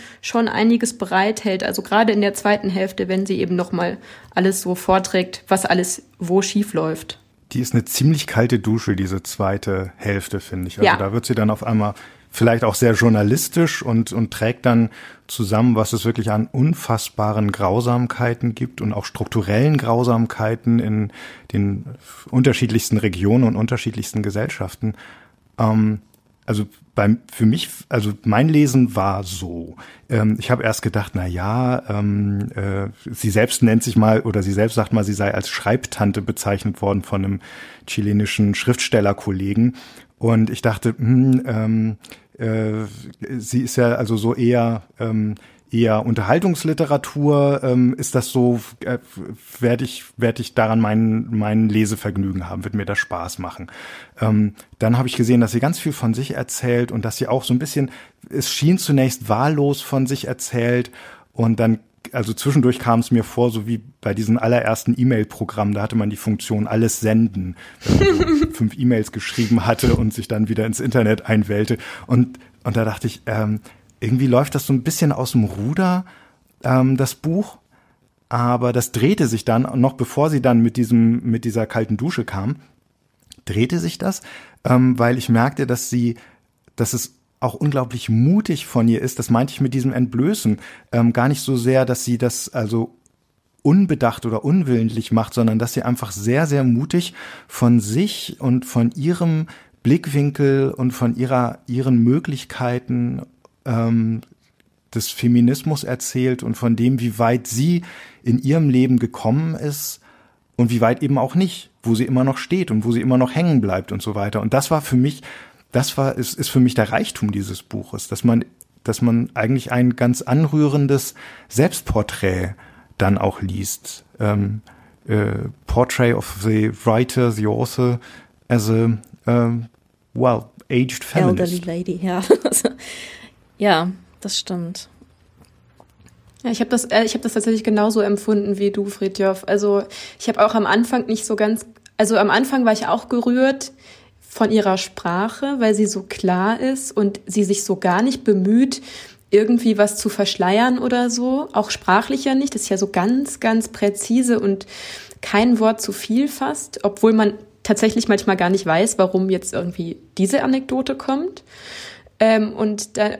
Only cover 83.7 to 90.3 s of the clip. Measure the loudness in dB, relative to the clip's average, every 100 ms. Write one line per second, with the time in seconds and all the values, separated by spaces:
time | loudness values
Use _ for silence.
83.7 | 0 -4 -4 -4 -6 -10 -20 -20 _ 2
84.7 | 4 4 4 2 0 2 2 2 0 -2
85.7 | -2 -2 -2 0 -4 -12 _ _ _ _
86.7 | -4 -4 -4 -8 _ _ -6 -6 -2 -2
87.7 | 0 -2 -4 0 4 4 4 2 -4 -2
88.7 | 2 2 2 0 -4 0 2 0 -2 -2
89.7 | 0 -2 0 -2 0 0